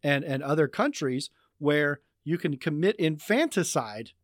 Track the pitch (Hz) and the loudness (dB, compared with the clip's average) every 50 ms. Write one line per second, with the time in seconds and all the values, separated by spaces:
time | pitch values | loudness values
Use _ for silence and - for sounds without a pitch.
0 | - 147 143 139 143 165 135 135 143 139 147 156 156 139 - - 214 294 285 - | 2 2 2 2 0 -2 -4 -4 0 0 2 2 2 0 2 0 0 0 0 -2
1 | 160 135 127 127 - - _ _ _ _ _ _ 147 143 147 147 147 143 143 - | -2 -2 -2 -2 -4 -6 _ _ _ _ _ _ 0 2 2 4 2 2 0 -4
2 | _ _ _ _ _ 147 160 175 - 170 143 127 - 170 151 147 165 190 220 - | _ _ _ _ _ -4 -4 -2 0 -2 -4 -2 -2 -4 -2 0 0 0 2 2
3 | 175 160 156 151 - - 208 254 320 320 - 208 170 - - 160 120 110 104 107 | 0 0 0 -2 -2 0 2 2 2 2 2 0 -2 0 0 -2 -2 -4 -8 -12
4 | 117 - - _ | -12 -14 -16 _